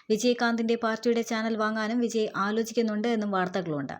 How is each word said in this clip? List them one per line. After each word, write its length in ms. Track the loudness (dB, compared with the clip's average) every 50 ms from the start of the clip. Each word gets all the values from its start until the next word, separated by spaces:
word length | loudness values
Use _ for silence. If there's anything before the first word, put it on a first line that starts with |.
| -4 -2
വിജയകാന്തിൻ്റെ 680 | 0 2 4 2 2 4 2 0 2 0 0 0 0 0 0
പാർട്ടിയുടെ 400 | -2 -2 0 2 2 2 2 0
ചാനൽ 320 | -2 -2 -2 -2 -2 0
വാങ്ങാനും 420 | 0 0 0 0 -2 -2 0 0 0
വിജയ് 280 | 0 0 0 0 -2 -2 -2
ആലോചിക്കുന്നുണ്ട് 720 | -2 -2 0 0 0 -2 -2 0 0 0 0 0 0 0 0
എന്നും 220 | 0 0 0 0
വാർത്തകളുണ്ട്. 640 | 2 2 0 2 0 -2 -2 -2 -4 -4 -4 -6 -8